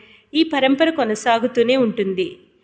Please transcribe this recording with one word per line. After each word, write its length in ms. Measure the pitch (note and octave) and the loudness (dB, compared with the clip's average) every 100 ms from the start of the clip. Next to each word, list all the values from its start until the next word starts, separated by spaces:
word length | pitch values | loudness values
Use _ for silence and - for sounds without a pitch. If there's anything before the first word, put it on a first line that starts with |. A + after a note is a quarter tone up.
| - _ _ | -20 _ _
ఈ 100 | D4 | -2
పరంపర 460 | D#4+ C#4+ C4+ C#4 E4 | 0 2 2 2 2
కొనసాగుతూనే 880 | D#4+ A#3 G#3+ B3 A3+ A#3+ A#3+ A#3 C4+ | 0 -2 -2 0 0 0 0 2 2
ఉంటుంది." 600 | A#3 A3 F#3+ F#3 F3 - _ _ | 0 -2 -4 -4 -6 -10 _ _